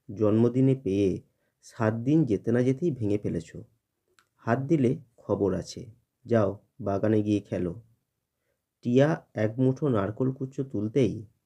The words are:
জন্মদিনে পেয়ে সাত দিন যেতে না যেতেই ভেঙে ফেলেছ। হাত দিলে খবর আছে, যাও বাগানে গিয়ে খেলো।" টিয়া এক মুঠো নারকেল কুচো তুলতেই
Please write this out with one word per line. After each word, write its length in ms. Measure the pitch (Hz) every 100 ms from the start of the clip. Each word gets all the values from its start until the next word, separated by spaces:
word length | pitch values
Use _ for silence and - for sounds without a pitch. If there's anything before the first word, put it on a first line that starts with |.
| - 98
জন্মদিনে 600 | 107 110 120 127 135 131
পেয়ে 460 | 95 98 98 104 - _ _ _
সাত 320 | - - 110
দিন 320 | 113 120 160 131
যেতে 260 | 95 -
না 100 | 120
যেতেই 280 | 127 131 175
ভেঙে 260 | 127 101 104
ফেলেছ। 340 | 98 87 - 80 - _ _ _ _ _ _ _
হাত 240 | 117 123
দিলে 380 | 139 160 123 - - _
খবর 360 | - 98 98
আছে, 320 | 92 - 87 104 - _ _ 113
যাও 240 | 117 98 101 _ _
বাগানে 420 | 98 98 107 107
গিয়ে 160 | 104 104
খেলো।" 340 | - 95 90 113 - _ _ _ _ _ _ _ _ _
টিয়া 440 | 117 123 147 165 -
এক 260 | - 107 117
মুঠো 300 | 131 131 143
নারকেল 420 | 110 98 110 131
কুচো 320 | 131 131 -
তুলতেই 640 | 131 104 107 143 107 - 104 _